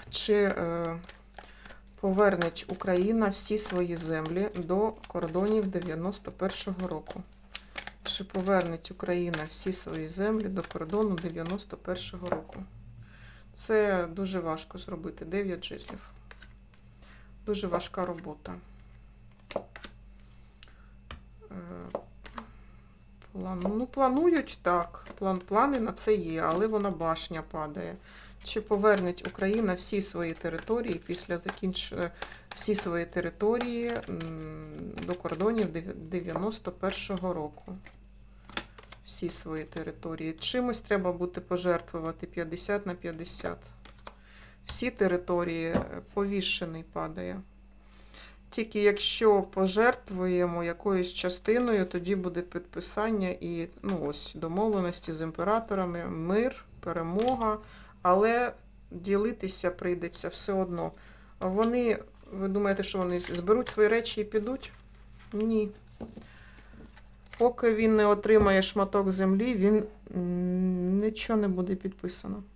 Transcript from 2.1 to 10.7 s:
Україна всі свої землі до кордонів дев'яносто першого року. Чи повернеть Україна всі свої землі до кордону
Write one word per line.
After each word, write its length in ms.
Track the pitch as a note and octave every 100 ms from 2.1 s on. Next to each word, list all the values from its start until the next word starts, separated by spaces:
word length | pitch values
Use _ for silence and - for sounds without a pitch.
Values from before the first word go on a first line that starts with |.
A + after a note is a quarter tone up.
| F#3+ G3+ F3 E3+ - -
Україна 640 | F#3 F#3+ F3+ G3 A3+ G#3
всі 280 | G3 - G#3+
свої 380 | - F3+ F3+ E3+
землі 540 | D#3+ D#3+ D#3 F3 G#3 F#3+
до 380 | E3 F#3 G#3+ - -
кордонів 600 | F3 E3 F3 G3+ A3 G3
дев'яносто 640 | F#3 F3+ D#3+ F3+ G3+ -
першого 560 | - F#3+ - - F#3 F#3
року. 360 | D#3 - - - - - - - - - -
Чи 200 | - -
повернеть 680 | F#3+ F#3+ F#3 F#3+ E3+ E3 -
Україна 460 | F#3 - F3+ F3 D#3+ D#3
всі 240 | - F#3+
свої 360 | F#3 E3 D#3+ D#3
землі 340 | F3+ G#3 A3
до 180 | G3+ F#3+
кордону 540 | -